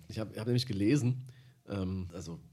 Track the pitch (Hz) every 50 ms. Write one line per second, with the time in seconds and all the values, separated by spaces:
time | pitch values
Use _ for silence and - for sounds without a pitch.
0 | - - - 107 110 98 - 107 107 120 120 123 123 - 101 95 101 107 143 147
1 | 113 123 127 - - - - - - - - _ _ - - 98 95 92 92 95
2 | 90 87 82 90 90 80 85 76 - -